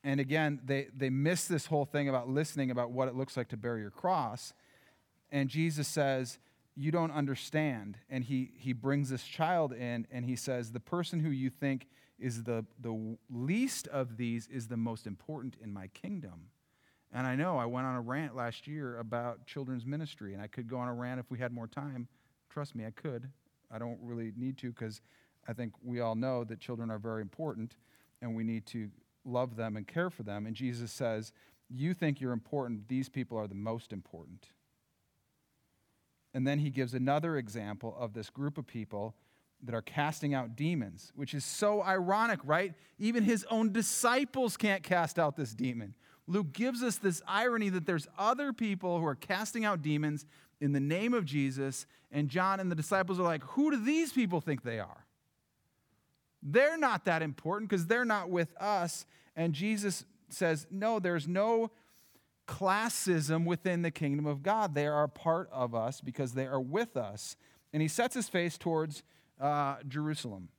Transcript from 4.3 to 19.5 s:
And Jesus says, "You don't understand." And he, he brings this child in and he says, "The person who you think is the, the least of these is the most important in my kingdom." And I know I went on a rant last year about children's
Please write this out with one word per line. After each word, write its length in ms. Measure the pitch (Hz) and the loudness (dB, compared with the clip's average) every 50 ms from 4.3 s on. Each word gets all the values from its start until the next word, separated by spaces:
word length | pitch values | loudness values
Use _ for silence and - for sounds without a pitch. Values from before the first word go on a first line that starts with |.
| 104 - - - - _ _ _ _ _ _ - _ _ _ _ _ _ _ _ | -4 -8 -10 -14 -16 _ _ _ _ _ _ -20 _ _ _ _ _ _ _ _
And 200 | 143 139 139 131 | 0 0 0 2
Jesus 360 | 143 156 165 165 151 151 143 | 2 2 2 2 2 0 -2
says, 540 | - - 156 143 135 135 131 127 117 - - _ _ _ _ _ _ _ | 0 2 2 4 4 2 2 0 -4 -8 -16 _ _ _ _ _ _ _
"You 140 | 147 139 156 | -4 -2 0
don't 220 | 156 170 165 160 | 2 2 2 2
understand." 880 | 147 151 143 139 131 - - - - 156 156 147 127 110 101 104 101 110 - _ | 2 0 0 0 0 -4 -6 -2 0 2 2 2 0 -4 -6 -10 -12 -14 -12 _
And 140 | 135 131 123 | -4 -4 -2
he, 280 | 117 139 127 131 - - | 0 -2 -2 -2 -4 -8
he 160 | - 117 127 | -8 -4 -4
brings 380 | 123 113 120 135 139 143 143 127 | -4 -2 0 2 2 2 2 0
this 160 | 135 123 - | -2 -6 -6
child 480 | - - - 160 165 180 170 156 135 123 | -10 -2 0 2 2 4 2 2 2 0
in 340 | 113 123 120 120 117 110 - | -4 -4 -4 -2 -4 -4 -6
and 140 | 131 123 120 | -6 -4 -2
he 140 | 127 127 | -2 -2
says, 340 | 117 - 139 131 123 120 113 | -2 -2 -2 -2 -2 -4 -4
"The 80 | 117 120 | -8 -10
person 400 | - - 175 175 170 - - 170 | -6 -2 -2 -2 -2 -2 -2 0
who 100 | 151 160 | 0 0
you 200 | 139 131 131 131 | 0 0 0 -2
think 400 | - - 143 139 135 127 - _ _ _ _ _ _ | -2 -2 -2 -2 -2 -2 -6 _ _ _ _ _ _
is 260 | - 107 127 113 117 113 | -6 -6 -4 -4 -4 -4
the, 220 | 120 117 113 107 - _ - | -2 -2 -2 -4 -6 _ -10
the 380 | 117 117 113 110 110 110 117 - _ - | -8 -6 -6 -4 -6 -8 -8 -10 _ -12
least 600 | 127 120 127 143 185 226 262 262 - - - - | -6 -4 0 0 2 2 2 0 -2 -6 -8 -4
of 260 | 143 139 131 123 113 | -2 -2 -2 -2 -4
these 320 | 110 123 117 117 117 113 | -4 -2 -2 -2 -4 -6
is 220 | - 135 131 113 110 | -6 -8 -8 -6 -4
the 80 | 120 | -4
most 280 | 113 113 117 113 113 - | -2 -2 -2 -4 -6 -8
important 520 | 110 98 - - - 156 139 123 131 - - | -10 -12 -10 -10 -10 -10 -8 -8 -10 -12 -12
in 120 | 117 107 101 | -12 -10 -10
my 140 | 98 95 | -10 -12
kingdom." 640 | 95 _ - - 190 208 180 135 92 85 82 85 107 _ _ _ _ _ _ _ _ _ _ _ _ | -14 _ -12 -10 -8 -8 -8 -8 -12 -14 -16 -20 -20 _ _ _ _ _ _ _ _ _ _ _ _
And 160 | - 120 127 | -6 -2 -2
I 80 | 131 127 | 0 0
know 220 | 135 156 185 170 | 2 2 2 2
I 80 | 131 120 | 2 0
went 220 | 117 123 127 131 | 0 -2 -2 -2
on 80 | 131 127 | -2 -2
a 60 | 123 | -4
rant 360 | 117 117 127 147 160 143 113 | -4 -2 -4 -4 -4 -4 -4
last 300 | 131 120 117 113 - - | -4 -4 -4 -6 -8 -10
year 320 | 156 151 151 143 123 120 117 | -10 -8 -6 -6 -6 -6 -8
about 460 | 117 110 120 120 120 120 113 - 123 | -6 -4 -4 -2 -2 -4 -6 -8 -14
children's 400 | - | -10